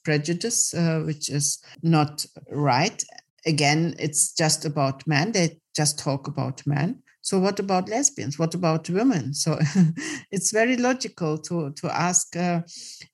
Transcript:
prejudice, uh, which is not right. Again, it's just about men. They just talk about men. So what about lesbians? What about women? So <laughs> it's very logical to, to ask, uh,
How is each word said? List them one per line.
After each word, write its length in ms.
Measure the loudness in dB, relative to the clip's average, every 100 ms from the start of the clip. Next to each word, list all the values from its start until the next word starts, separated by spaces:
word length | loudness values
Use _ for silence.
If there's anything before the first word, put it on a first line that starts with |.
| -2
prejudice, 680 | 0 0 -2 -2 -2 0
uh, 300 | 0 0 0 -2
which 240 | -4 -4
is 300 | -2 -2 -4 -10 -2
not 420 | 4 4 4 -2 -12 -14 -8
right. 520 | 0 2 2 2 -2 -10 -14 -20 _ 0
Again, 500 | 2 4 4 2 -2
it's 360 | -4 -2 -2
just 320 | 2 2 2 -2
about 420 | 0 -2 -2 0
men. 240 | 2 2
They 260 | 2 0 -2 _
just 240 | -2 0 0
talk 300 | -2 -4 -4
about 400 | -6 -6 -4 -2
men. 340 | 0 0 -4 _ _
So 180 | -4 0
what 200 | 0 0
about 280 | 0 0 0
lesbians? 500 | 2 0 0 -6 -2
What 160 | -2
about 360 | 0 0 0 0
women? 440 | 0 2 2 -2
So 240 | -2 -2 0 2 4 4 2
<laughs> 360 | -6 -10 -6
it's 200 | -4 0
very 240 | 2 2 2
logical 600 | 2 0 -4 -4 -2 -2
to, 280 | -4 -4 -4
to 180 | -6 -4
ask, 460 | 0 2 0 -2 -2
uh, 280 | 0 0 -4 -10 -16 -18 -10